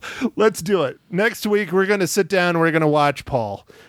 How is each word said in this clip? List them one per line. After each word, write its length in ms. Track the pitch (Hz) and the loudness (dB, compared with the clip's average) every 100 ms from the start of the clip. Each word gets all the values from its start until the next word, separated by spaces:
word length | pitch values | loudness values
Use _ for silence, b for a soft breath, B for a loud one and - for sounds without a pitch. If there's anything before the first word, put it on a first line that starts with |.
| - | -12
<laughs> 280 | - 247 - | -6 -4 0
Let's 260 | 214 190 | 0 0
do 220 | 170 190 | -2 0
it. 140 | 139 - _ | -2 -6 _
Next 360 | 170 220 208 214 | -2 -2 -2 -2
week, 260 | 208 190 | 0 0
we're 140 | 185 190 | 0 2
gonna 200 | 202 175 | 0 0
sit 220 | - 170 | 0 0
down, 300 | 190 175 170 | 0 2 2
we're 120 | 165 | 2
gonna 180 | 160 156 | 2 2
watch 360 | 147 147 143 | 2 2 0
Paul, 420 | - 127 107 98 B B | -4 -4 -4 -8 B B